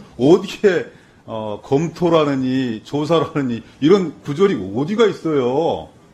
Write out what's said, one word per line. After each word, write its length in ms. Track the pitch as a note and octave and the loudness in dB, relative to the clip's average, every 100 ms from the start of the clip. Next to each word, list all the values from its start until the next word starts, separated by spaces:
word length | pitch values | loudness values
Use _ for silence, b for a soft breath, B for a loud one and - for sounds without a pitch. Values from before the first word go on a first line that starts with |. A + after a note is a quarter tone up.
| G2 - | -16 0
어디에, 680 | C3 F#3+ - - G#3 E3+ A#2+ b b b - | 4 4 2 -2 0 0 -4 b b b -12
어, 340 | A2 G#2+ G#2 | -10 -8 -10
검토라느니 1160 | - C#3 E3 - F3 E3 D3+ C3+ B2+ C3 B2+ A2 | -2 -2 -2 -2 0 2 2 0 -2 -2 -2 -6
조사라느니 800 | - C#3+ D3+ E3 C3 D#3 C3+ A#2 B B | -6 -6 0 0 0 -4 -4 -6 B B
이런 320 | C#3 G3 F3 - | 4 4 2 -8
구절이 520 | - C#3+ G3 D3+ F#2+ G#2+ | -10 0 0 0 -4 -6
어디가 320 | D3+ G#3 A3 | -4 0 0
있어요. 840 | - E3 D3+ A#2+ C3+ E3 F#2+ D#2 - _ | 0 -2 0 0 0 -2 -4 -8 -20 _